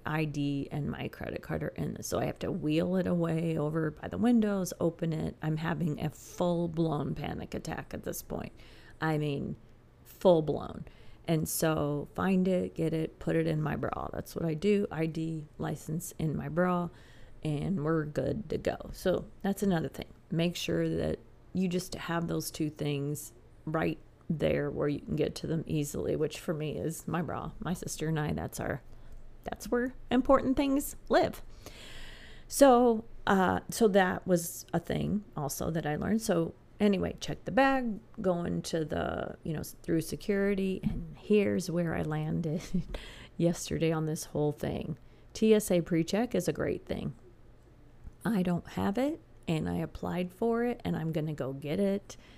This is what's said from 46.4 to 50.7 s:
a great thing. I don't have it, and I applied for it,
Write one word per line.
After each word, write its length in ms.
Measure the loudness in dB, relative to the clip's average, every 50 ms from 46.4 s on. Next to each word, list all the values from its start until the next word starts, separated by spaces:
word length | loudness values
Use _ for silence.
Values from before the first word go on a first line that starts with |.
| 0 0
a 40 | 0
great 320 | 0 0 -2 -2 -4 -4
thing. 300 | -6 -6 -4 -4 -6 -8 -8 -16 -20 -20 -20 -20 -20 -20 -20 -20 -20 -20 -20 -20 -20 -20 -18 -18 -18 -14 -6 -2
I 180 | 0 2 2 2
don't 240 | 2 2 0 -2 -6
have 280 | -4 0 0 0 2 2
it, 220 | 2 0 0 -4 -10 -18 -20 -14 -4
and 220 | -2 -2 0 0 0
I 80 | 0
applied 560 | -2 -2 -4 -6 -6 -6 -4 -2 -2 -4 -4 -4
for 320 | -2 0 0 2 2 0
it, 160 | 0